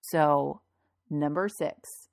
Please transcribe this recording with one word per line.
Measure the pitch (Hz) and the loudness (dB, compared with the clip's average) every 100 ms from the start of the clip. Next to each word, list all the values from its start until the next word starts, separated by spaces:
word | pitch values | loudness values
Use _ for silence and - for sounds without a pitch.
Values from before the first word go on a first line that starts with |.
So, | - 165 151 143 139 143 _ _ _ _ _ | 0 2 4 4 0 -8 _ _ _ _ _
number | 147 147 151 202 | -2 0 -2 -4
six | - 160 - - - - | -4 -6 -6 -18 -20 -20